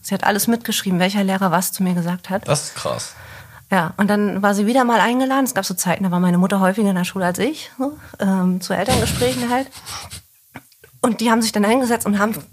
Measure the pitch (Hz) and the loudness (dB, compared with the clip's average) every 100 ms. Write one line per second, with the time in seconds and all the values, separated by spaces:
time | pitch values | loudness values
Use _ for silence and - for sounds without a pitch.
0 | - 196 - 202 233 233 233 208 190 180 | -6 -2 2 2 2 0 0 -4 0 2
1 | 185 202 190 190 190 165 185 - 185 175 | 2 2 0 2 2 2 0 -2 0 0
2 | 170 175 - 190 - 147 - - - - | -2 -4 -4 -4 -2 -2 -4 -8 -6 -6
3 | - - - - - - - 190 165 - | -8 -14 -20 -20 -20 -20 -2 0 0 0
4 | 202 208 208 185 202 202 208 269 240 226 | 0 2 0 0 0 2 2 2 4 4
5 | 208 247 262 269 262 190 196 180 185 165 | 2 2 0 0 0 -2 -4 -2 -2 0
6 | 190 175 180 175 185 196 185 196 202 180 | 0 2 2 4 2 2 2 2 2 0
7 | 180 196 180 180 226 311 - - 269 302 | -2 -2 -2 0 -2 -4 -10 -6 -6 -6
8 | - - 196 190 180 185 - 175 208 254 | -14 -4 0 2 2 0 -2 -2 0 0
9 | 233 - 247 247 240 247 269 - - - | 0 0 -2 -2 -2 -2 -4 -10 -14 -14
10 | - - - _ _ - - _ - - | -14 -18 -20 _ _ -20 -20 _ -20 -2
11 | 247 214 233 226 226 214 202 247 247 233 | -2 0 2 2 2 2 2 2 2 0
12 | - 202 - 202 - | 0 2 0 -2 -6